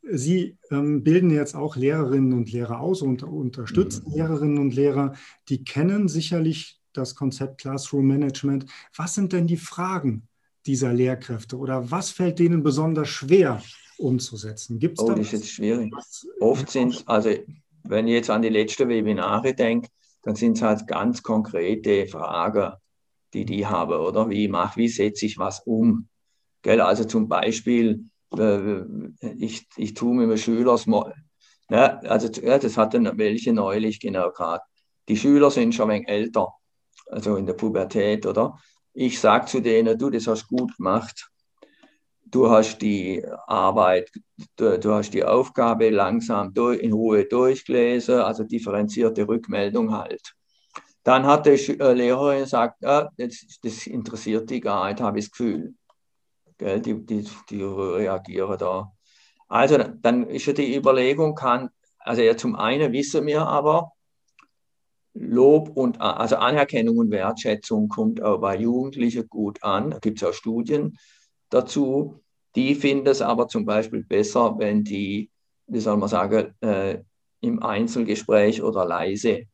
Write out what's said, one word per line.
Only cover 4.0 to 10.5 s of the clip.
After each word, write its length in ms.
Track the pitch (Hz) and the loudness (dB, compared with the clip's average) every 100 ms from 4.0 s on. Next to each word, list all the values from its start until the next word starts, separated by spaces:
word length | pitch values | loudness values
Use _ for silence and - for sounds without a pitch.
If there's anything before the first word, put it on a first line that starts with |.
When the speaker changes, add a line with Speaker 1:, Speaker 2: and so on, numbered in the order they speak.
| - | -8
Speaker 2:
Mhm. 100 | 147 | -4
Speaker 1:
Lehrerinnen 420 | 160 156 147 147 | -2 -2 0 0
und 140 | 139 123 | 0 2
Lehrer. 380 | 143 135 139 135 - _ - | 2 2 -2 -4 -20 _ -6
Die 140 | 135 | -6
kennen 440 | 135 - 165 202 196 | -4 -2 0 0 0
sicherlich 720 | 151 156 175 160 156 - _ _ | -2 -4 -2 -2 -4 -8 _ _
das 220 | - 127 - | -10 -10 -4
Konzept 440 | 135 123 135 135 | -6 -4 -10 -10
Classroom 460 | 131 135 - 139 135 | -10 -10 -4 0 2
Management. 580 | 139 143 135 139 139 135 - - - | 2 0 -2 -4 -4 -6 -20 -20 -10
Was 200 | 170 - | -8 -4
sind 180 | 190 | -2
denn 140 | 185 170 | 0 0
die 100 | 170 | -2
Fragen 680 | - - 185 190 143 110 - _ _ | -6 -8 -6 -4 -4 -4 -10 _ _